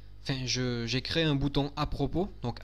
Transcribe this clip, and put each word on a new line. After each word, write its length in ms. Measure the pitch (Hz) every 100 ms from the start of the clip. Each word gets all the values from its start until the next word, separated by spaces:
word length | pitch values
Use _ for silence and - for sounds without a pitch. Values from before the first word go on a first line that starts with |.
| - -
enfin, 240 | - 135 127
je, 400 | 123 127 120 117
j'ai 160 | 123
créé 220 | - 165
un 120 | 160 139
bouton 360 | 143 143 143 -
à 80 | 147
propos. 440 | - 139 156 202 -
Donc 180 | 123 -